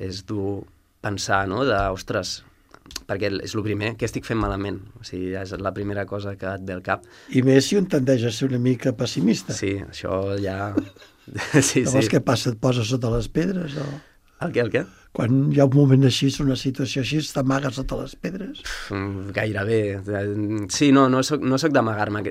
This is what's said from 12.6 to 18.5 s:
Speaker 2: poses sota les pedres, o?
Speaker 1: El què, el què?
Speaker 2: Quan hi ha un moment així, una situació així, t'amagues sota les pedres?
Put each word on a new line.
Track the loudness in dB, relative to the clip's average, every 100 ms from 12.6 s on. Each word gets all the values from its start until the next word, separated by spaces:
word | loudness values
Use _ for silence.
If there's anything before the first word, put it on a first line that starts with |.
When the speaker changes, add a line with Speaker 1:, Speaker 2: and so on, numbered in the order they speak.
Speaker 2:
poses | 0 2 0
sota | -2 0
les | -2 0
pedres, | -2 0 -2 -6 -6
o? | -8 -10 -16 _ _ _ -2
Speaker 1:
El |
què, | 0
el | 0
què? | 0 -4 -10 -12 -2
Speaker 2:
Quan | 2 4 4
hi | 4
ha | 6
un |
moment | 8 8 8 6
així, | 4 0 2
una | 0 0
situació | -2 -2 -4 -2
així, | -2 -2 -2
t'amagues | -2 0 0 -2 -6
sota | -6 -6
les | -8 -8
pedres? | -8 -8 -10